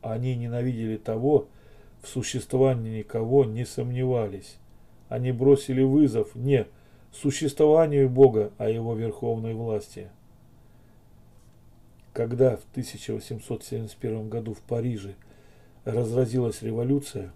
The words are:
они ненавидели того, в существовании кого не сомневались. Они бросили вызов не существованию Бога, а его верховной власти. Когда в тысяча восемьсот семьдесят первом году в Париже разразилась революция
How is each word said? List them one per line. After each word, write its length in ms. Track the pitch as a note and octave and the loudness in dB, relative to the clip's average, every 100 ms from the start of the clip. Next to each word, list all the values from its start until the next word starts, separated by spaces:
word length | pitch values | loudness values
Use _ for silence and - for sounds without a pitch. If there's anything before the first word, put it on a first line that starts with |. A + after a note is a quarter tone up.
они 340 | A2+ A2+ B2 | -6 -4 -4
ненавидели 600 | B2 A#2+ A#2+ B2+ A#2 A2+ A2 | -4 -4 -4 -4 -4 -4 -6
того, 500 | - A2 C3 D3 - - - - - - | -4 -2 4 2 2 -18 -20 -20 -20 -20
в 60 | - | -10
существовании 920 | C3 - B2+ - C3 C3 B2+ A2+ A2 | -8 -6 -8 -4 2 2 2 -4 -8
кого 420 | G#2+ A2+ A2+ C#3 | -8 -6 2 2
не 220 | A#2+ A2 A#2+ | 2 -2 -8
сомневались. 920 | - B2 B2 B2+ B2 G#2 F#2+ - - - - - - _ | -6 -6 -4 -2 -2 -2 -8 -16 -20 -20 -20 -20 -20 _
Они 220 | A#2+ B2+ | -4 -2
бросили 520 | A#2+ C3 C#3 - C3 | 2 6 4 4 2
вызов 520 | C3+ C#3 D3 A2+ G#2 | 4 6 4 2 -4
не 320 | A#2 B2+ C3+ G#2+ _ _ _ - | -4 0 2 0 _ _ _ -20
существованию 960 | - C#3+ C#3 D#3 - D3+ D#3 D#3+ C#3+ C3+ | -6 -4 -2 -4 4 6 6 4 4 2
Бога, 420 | B2+ C3+ A2 G#2 - | 8 8 8 -2 -2
а 140 | A2 | -4
его 240 | A2+ A2+ | -2 -4
верховной 580 | A2+ A2+ G#2 A#2 A2+ A2+ | -4 -6 -4 -4 -4 -6
власти. 560 | A2+ A#2 G#2+ - - F#2+ - _ _ _ _ _ _ _ _ _ - - - - _ - _ - _ - | -6 -6 -6 -8 -18 -18 -20 _ _ _ _ _ _ _ _ _ -20 -20 -20 -20 _ -20 _ -20 _ -14
Когда 420 | - A#2 A#2+ C3 A2 | -6 -4 2 2 2
в 60 | - | -8
тысяча 380 | - B2+ - - | -10 -10 -12 -10
восемьсот 500 | A2 - - - A2+ | -10 -8 -12 -10 -12
семьдесят 360 | - A2+ A2 - | -8 -8 -8 -8
первом 320 | A#2+ A2 A2 | -8 -6 -6
году 240 | A#2 A2 | -8 -8
в 60 | G#2+ | -12
Париже 520 | - A#2 A#2+ A2 G2 G2 - - - _ _ _ | -6 -4 -4 -6 -10 -16 -20 -20 -20 _ _ _
разразилась 760 | - A#2 A#2 A#2 B2 B2+ A#2 G#2 | -6 -2 -2 0 0 0 -2 -4
революция 680 | A2 A2+ B2 C#3+ C#3 G#2 F#2 | -6 -4 -2 -2 -2 -12 -12